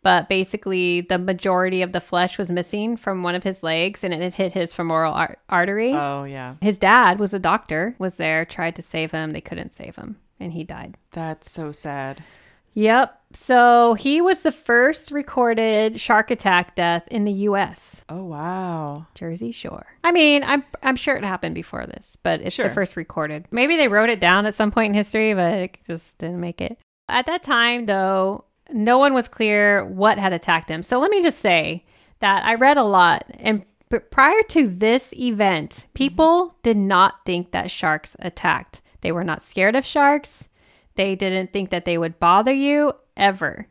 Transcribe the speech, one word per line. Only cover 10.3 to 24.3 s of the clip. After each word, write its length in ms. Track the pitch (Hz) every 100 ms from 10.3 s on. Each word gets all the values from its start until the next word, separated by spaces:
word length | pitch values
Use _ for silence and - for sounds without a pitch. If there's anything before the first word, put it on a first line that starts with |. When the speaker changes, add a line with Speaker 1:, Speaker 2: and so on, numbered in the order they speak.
| _
Speaker 1:
and 140 | 180
he 100 | 165
died. 320 | 165 - - - _
Speaker 2:
That's 400 | 170 160 156 -
so 220 | - 156
sad. 500 | 147 156 139 135 139 - _ _ _ _
Speaker 1:
Yep. 460 | 214 214 240 262 _ _
So 600 | - - 247 240 240 233
he 260 | 220 277 302
was 200 | 349 370
the 80 | 320
first 600 | - - 240 262 311 -
recorded 880 | 285 277 - 240 226 226 214 220 226
shark 320 | - 214 214
attack 440 | 233 196 180 180
death 280 | - 170 170 -
in 160 | 226
the 60 | 208
U 240 | 196 208 196
S. 440 | 190 175 - - -
Speaker 2:
Oh, 160 | 165
wow. 840 | 185 147 165 185 185 165 147 147 160
Speaker 1:
Jersey 360 | - 170 170 233
Shore. 360 | 233 - - - _
I 80 | 339
mean, 320 | 349 302 285
I'm, 200 | - 277 - -
I'm 120 | 269
sure 200 | 262 -
it 80 | 262
happened 320 | 202 185 165
before 300 | 165 - - -
this, 300 | - _ _
but 160 | 180 165
it's 140 | -
Speaker 2:
Sure. 120 | 220 214
Speaker 1:
the 40 |
first 220 | - 185
recorded. 500 | - 165 - 151 151 -
Maybe 240 | 233 277 330
they 100 | 269
wrote 220 | 208 226
it 100 | 214
down 260 | 175